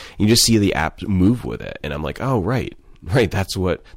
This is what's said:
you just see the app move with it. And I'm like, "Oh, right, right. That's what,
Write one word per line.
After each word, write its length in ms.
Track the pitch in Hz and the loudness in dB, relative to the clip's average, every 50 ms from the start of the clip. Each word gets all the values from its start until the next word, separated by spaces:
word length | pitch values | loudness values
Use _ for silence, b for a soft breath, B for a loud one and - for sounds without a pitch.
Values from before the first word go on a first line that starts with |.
| B B B B | B B B B
you 80 | 101 107 | 2 4
just 140 | 117 117 - | 4 4 4
see 140 | - 113 107 | 4 4 4
the 160 | 101 92 - | 4 2 2
app 260 | - 80 78 - - - | 0 -2 -4 -4 -6 -6
move 420 | - 98 90 90 101 123 113 - | -2 2 4 4 4 4 2 -2
with 160 | - 57 - - | -8 -10 -8 -10
it. 160 | 50 - - - | -12 -12 -10 -8
And 100 | 73 71 | -8 -6
I'm 80 | 73 78 | -6 -6
like, 180 | 71 71 - | -6 -6 -6
"Oh, 200 | - 131 135 113 | -4 -2 -2 0
right, 360 | 85 95 131 123 - - - - _ - - - - | 0 0 -2 -2 -4 -6 -10 -14 _ -20 -20 -18 -8
right. 280 | - 92 131 117 87 | 0 2 2 2 2
That's 260 | - 101 95 - - | 2 -2 -2 -2 -4
what, 260 | 98 92 90 82 - b b b | -2 -2 -2 -2 -4 b b b